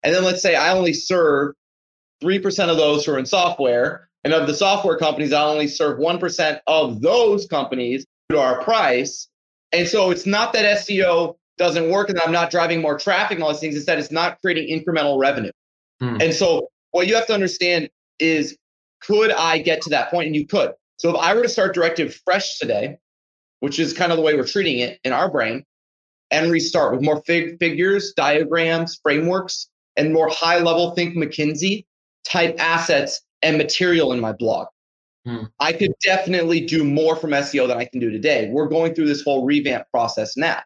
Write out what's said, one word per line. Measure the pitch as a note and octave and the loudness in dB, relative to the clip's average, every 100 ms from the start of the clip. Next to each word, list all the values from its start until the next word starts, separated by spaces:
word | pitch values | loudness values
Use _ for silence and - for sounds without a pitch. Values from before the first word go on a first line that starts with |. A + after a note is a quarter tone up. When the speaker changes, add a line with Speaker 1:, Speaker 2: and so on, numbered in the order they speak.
Speaker 1:
And | - | 2
then | F3+ | 2
let's | F#3 F3 | 0 0
say | F#3+ D3+ | 0 2
I | D#3 | 2
only | F#3 F3+ | 2 0
serve | D3+ - F3+ D#3+ C#3+ C#3+ - _ _ _ _ _ _ | -2 -2 2 2 2 -2 -8 _ _ _ _ _ _
three | D#3 F#3+ | -2 -2
percent | F#3+ F#3+ F3 | -2 -2 0
of | D#3+ | 2
those | D3+ D3 D#3 | 2 2 0
who | |
are | C#3 | -2
in | C3 | 0
software, | F#3+ F3 F3 C3 A#2+ C3 - _ _ | 0 0 0 0 2 0 -4 _ _
and | D3 | 0
of | D#3+ D3 | 2 0
the | |
software | D3 G3 G3+ G3 D#3+ | 0 2 2 0 0
companies, | D#3+ D3 D3 | 0 0 0
I | D3 | 2
only | D3+ D3+ D3 | 2 0 -2
serve | - D3+ B2+ | -2 -2 0
one | D#3+ F3 | 0 0
percent | F3+ - D#3 C#3 - | -4 -2 -2 -2 0
of | D#3 C#3 G#2+ | 2 2 0
those | D#3 A#3+ A3+ G3+ C#3 | 2 4 4 2 -2
companies | D#3 C3 B2+ A#2+ B2+ - _ _ | -4 -4 -4 -4 -4 -8 _ _
to | D#3 | 0
our | C3 B2 | 2 0
price. | - A3+ D#3 B2 C#3 - - _ _ _ _ | 0 2 2 0 -2 -10 -18 _ _ _ _
And | E3+ F3 | 0 2
so | A3 F#3 | 2 2
it's | F3 G3 | 2 0
not | G3+ A3+ | 0 0
that | A3+ G#3 | 2 2
S | G#3 - | 2 0
E | G3 | 0
O | F#3 E3+ E3 - _ - | 2 2 0 -6 _ -2
doesn't | F3+ D#3+ E3 | 0 2 2
work | G3 G3+ | 2 0
and | F3+ | 0
I'm | E3 | 0
not | E3+ E3+ | 0 0
driving | F3 E3+ E3 | 0 0 0
more | D#3 D3 | 0 -2
traffic | G3+ F#3 G#3 F3+ | 0 0 0 -2
and | |
all | D#3 | -2
these | D3+ | -2
things. | D#3+ D3 | -4 -4
It's | D3 | -2
that | D#3 | -2
it's | D3 | -2
not | D#3 F3 - | -2 -2 -2
creating | F#3 E3 D#3 | -2 -2 -2
incremental | D#3+ D#3 D#3+ C#3+ C3+ | -4 -2 0 2 2
revenue. | C3+ C3 G#2 - _ _ _ _ | 2 0 -6 -10 _ _ _ _
Speaker 2:
Hmm. | B2 A2 | -6 0
Speaker 1:
And | D#3+ | 0
so | - F#3 D#3+ - _ _ | 2 2 0 -4 _ _
what | F3 F#3 | 0 2
you | A3+ | 2
have | A3+ | 2
to | |
understand | G#3+ F#3 - F3 F3 D3+ _ _ _ | 0 0 0 0 0 -2 _ _ _
is, | D#3+ D#3 D3 - _ _ _ _ | 0 2 -2 -10 _ _ _ _
could | - G#3 G#3+ | 0 2 2
I | F3+ E3 D#3+ | 2 0 0
get | E3+ D#3+ | 0 -2
to | E3 | 0
that | C#3+ - | -2 0
point? | F3 D#3 | -2 -2
And | D3+ | -4
you | D3 | -2
could. | G3+ - - _ - | 0 -2 -4 _ -4
So | E3+ | -2
if | C#3 | 0
I | E3 | 2
were | A3 | 2
to | A#3 | 0
start | - F#3+ | 0 0
Directive | F3 E3+ E3 C#3 - - | 2 0 0 -6 -4 -2
fresh | F#3+ - - | -2 -2 -8
today, | - G#2 C3+ - _ _ _ _ _ _ | -4 -2 -4 -10 _ _ _ _ _ _
which | C#3+ D3 | -6 -2
is | D#3+ | -4
kind | E3+ F3 | -2 0
of | E3 | 2
the | |
way | D#3+ D3+ | 2 2
we're | B2 | 0
treating | G3+ F3 B2 | -2 -2 -2
it | A#2+ - | -4 -4
in | C3 | -4
our | B2+ F3+ | -2 0
brain, | D3+ A2+ A#2+ - _ _ _ _ _ _ | 0 -2 -6 -10 _ _ _ _ _ _
and | D3+ E3 | 0 2
restart | E3 - F3 C#3+ | 0 0 0 2
with | B2+ | 2
more | D3+ D3 - | 0 0 0
fig-, | E3+ E3+ E3+ | -2 -2 -2
figures, | E3 D3 F#3 G3+ G3 - | -2 0 0 0 -2 -2
diagrams, | D3 D3+ D3+ E3 E3 E3 E3 - | 2 2 2 0 0 0 -4 -4
frameworks, | D3+ D3 E3 F#3 F#3 - - _ _ - | 0 0 0 -2 -4 -12 -12 _ _ -2
and | D3+ | 2
more | D#3+ D#3+ | 2 2
high-level | - E3 F3 E3+ E3 E3+ | 0 2 2 2 2 0
think | F3+ E3+ E3+ | -2 -4 -2
McKinsey | D3 - D3+ D3+ F#3+ G#3 - _ _ _ - | -4 -2 -2 0 -2 -4 -8 _ _ _ -4
type | F3+ E3 E3 | 0 0 0
assets | D#3+ E3 - D3 - - _ _ | 0 0 2 0 0 -8 _ _
and | D#3+ D3+ | 0 0
material | D3+ - F3+ E3+ C3+ | 0 0 2 2 2
in | B2 | 0
my | A2 | -4
blog. | G#2 A2+ - - _ _ _ _ _ A#2+ | -2 -2 -2 -6 _ _ _ _ _ -10
Speaker 2:
Hmm. | A#2 A2 _ | -10 -10 _
Speaker 1:
I | D3+ | -2
could | E3 - - | 0 -2 0
definitely | G3 F#3+ F3 F3+ E3 E3 | 0 0 0 0 2 0
do | - D#3+ | 0 0
more | D3 C#3+ D#3+ D#3 | 2 2 2 0
from | D#3+ | 0
S | C#3 C#3+ | -2 0
E | C#3+ | 0
O | B2+ | 0
than | A#2+ | 0
I | B2 | -4
can | B2+ | -4
do | A#2 | -4
today. | G#2+ D3+ C#3 G2 | -2 0 0 0
We're | C3 D3+ | -2 0
going | E3 E3 | 0 0
through | D#3+ D3+ | 0 0
this | C#3+ | 0
whole | D3 C3+ C3 | 0 0 2
revamp | D3 C3+ A#2+ - | 0 0 -4 -4
process | B2 A2+ - G#2+ C3 | -2 -2 -4 -6 -2
now. | D#3+ F#2 | -2 -4